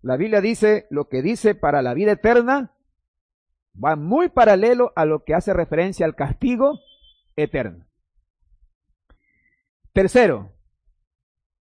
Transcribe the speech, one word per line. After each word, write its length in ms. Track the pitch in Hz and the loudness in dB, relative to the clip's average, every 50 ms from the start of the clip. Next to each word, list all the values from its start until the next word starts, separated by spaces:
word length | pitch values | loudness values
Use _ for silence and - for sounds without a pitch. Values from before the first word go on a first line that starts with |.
La 160 | - 127 127 | -4 -4 -4
Biblia 240 | 135 185 220 214 202 | -2 -2 0 0 0
dice, 460 | 190 220 233 - 214 214 214 208 - _ | 0 0 -2 0 2 2 2 0 -2 _
lo 200 | 139 147 143 _ | -8 -8 -6 _
que 120 | - 131 | -6 -4
dice 320 | 131 185 233 - - 214 202 | -2 -2 -4 0 0 0 0
para 280 | - - 143 143 143 | 0 -2 0 0 0
la 120 | 131 123 123 | -2 -2 -4
vida 200 | 147 202 208 208 | 0 0 0 0
eterna 580 | - - 220 240 240 233 247 269 285 254 - _ _ _ _ _ _ _ _ _ _ _ _ _ _ _ _ _ _ _ _ _ 90 | 2 2 4 4 4 4 2 -2 -2 -2 -8 _ _ _ _ _ _ _ _ _ _ _ _ _ _ _ _ _ _ _ _ _ -4
va 140 | 110 147 160 | -2 -2 -2
muy 340 | 151 147 170 226 311 359 339 | -2 -4 -2 0 0 0 0
paralelo 640 | _ 262 233 214 202 185 208 233 247 240 247 - _ | _ 4 4 6 4 4 4 0 2 2 0 -2 _
a 100 | - 156 | -2 0
lo 180 | 156 156 151 _ | 0 0 -2 _
que 120 | - 151 | -2 -2
hace 180 | 180 - 208 190 | -2 -2 -2 -2
referencia 520 | 175 165 - 156 156 175 190 185 - 180 | -2 -2 -2 -2 -2 -2 -2 -2 -4 -4
al 100 | 160 - | -4 -2
castigo 640 | - 143 143 - - - 240 247 220 269 277 302 - _ _ _ _ _ _ _ _ _ _ _ | -6 -6 -6 -6 -4 -2 -4 0 0 0 -2 -2 -4 _ _ _ _ _ _ _ _ _ _ _
eterno. 500 | - 151 147 - 139 120 101 82 85 85 _ _ _ _ _ _ _ _ _ _ _ _ _ _ _ _ _ _ _ _ _ _ _ _ _ - _ _ _ _ _ _ _ _ _ _ _ _ _ _ - _ | -6 -6 -4 -4 -6 -8 -8 -12 -16 -20 _ _ _ _ _ _ _ _ _ _ _ _ _ _ _ _ _ _ _ _ _ _ _ _ _ -20 _ _ _ _ _ _ _ _ _ _ _ _ _ _ -4 _
Tercero, 580 | 190 190 190 - 247 240 185 135 104 98 - _ _ _ _ _ _ _ _ _ _ _ _ _ _ _ _ _ _ _ _ _ _ _ | 0 0 4 4 4 4 4 2 -2 -8 -16 _ _ _ _ _ _ _ _ _ _ _ _ _ _ _ _ _ _ _ _ _ _ _